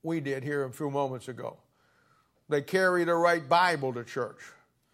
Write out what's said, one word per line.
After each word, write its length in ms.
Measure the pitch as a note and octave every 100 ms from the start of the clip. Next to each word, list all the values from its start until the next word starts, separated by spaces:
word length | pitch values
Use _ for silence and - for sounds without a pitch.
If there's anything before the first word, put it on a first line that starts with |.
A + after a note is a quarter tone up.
we 180 | D#3+ E3
did 240 | C#3 C3+ C3+
here 180 | D3
a 80 | C3
few 180 | A#2 D3
moments 380 | C#3 C#3 B2+ -
ago. 300 | A#2+ B2 - _ _ _ _ _ _ _ _ -
They 140 | D3
carry 420 | C#3 F#3+ F#3 F3+
the 120 | E3+ E3+
right 320 | F3 E3+ C3+
Bible 440 | E3+ F3+ D#3+ C3
to 140 | A#2+ A2+
church. 340 | C3+ A2 - - - _ _ _